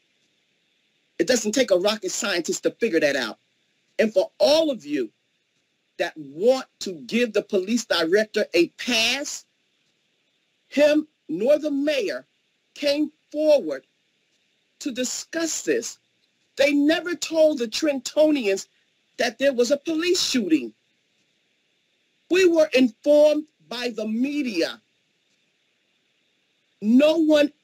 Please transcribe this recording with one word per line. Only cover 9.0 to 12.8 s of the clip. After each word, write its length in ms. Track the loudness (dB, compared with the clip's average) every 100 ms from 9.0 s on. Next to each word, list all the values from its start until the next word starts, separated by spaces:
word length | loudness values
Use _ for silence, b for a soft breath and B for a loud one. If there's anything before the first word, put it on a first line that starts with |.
| -2 -4 -6 -12 _ _ _ _ _ _ _ _ _ _ _ _ _
him 400 | 2 2 2 -2 _ -10
nor 300 | -4 2 2
the 140 | 0
mayor 540 | -2 -2 -2 -4 -8 -14 _ _ _ _
came 360 | -6